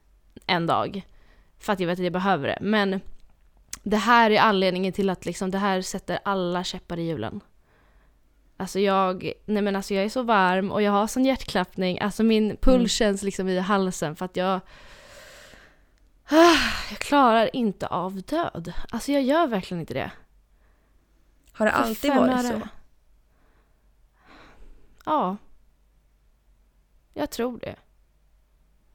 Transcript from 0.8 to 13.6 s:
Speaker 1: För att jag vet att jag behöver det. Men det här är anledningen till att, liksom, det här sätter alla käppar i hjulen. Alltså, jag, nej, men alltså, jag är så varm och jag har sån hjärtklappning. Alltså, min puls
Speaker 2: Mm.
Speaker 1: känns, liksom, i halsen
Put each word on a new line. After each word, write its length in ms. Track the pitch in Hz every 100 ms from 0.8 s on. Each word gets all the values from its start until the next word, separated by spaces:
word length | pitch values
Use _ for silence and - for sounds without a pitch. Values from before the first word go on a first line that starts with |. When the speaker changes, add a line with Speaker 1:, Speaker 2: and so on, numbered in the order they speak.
| 113 196 - - - - _ _
Speaker 1:
För 140 | -
att 80 | 196
jag 60 | 170
vet 120 | 180
att 60 |
jag 80 | 180
behöver 360 | 180 196 170 127
det. 100 | -
Men 400 | 202 214 196 190 - - - _ _ _ _ -
det 140 | 202 214
här 340 | 208 240 226
är 100 | 208
anledningen 520 | 220 196 190 180 190
till 180 | 190 196
att, 140 | 180 170
liksom, 240 | 175 185
det 80 | 190
här 240 | 202 185
sätter 360 | 185 190 - 175
alla 400 | 208 196 175 180
käppar 320 | 180 185 - 170
i 40 |
hjulen. 380 | 165 147 107 202 - _ _ _ _ _ _ _ _ _ _ _
Alltså, 220 | 185 190
jag, 520 | 202 190 185 185 160 -
nej, 180 | - 208
men 140 | 196 196
alltså, 180 | -
jag 100 | 196
är 40 | 208
så 140 | 254
varm 480 | 240 214 180 185 196
och 120 | -
jag 100 | 202
har 140 | 202 214
sån 180 | 254
hjärtklappning. 720 | 262 247 - 196 180 - 180 180
Alltså, 220 | 202 -
min 340 | 226 220 214 -
puls 180 | - 254
Speaker 2:
Mm. 120 | 226
Speaker 1:
känns, 340 | - 214 196
liksom, 260 | 196 196 185
i 100 |
halsen 580 | 180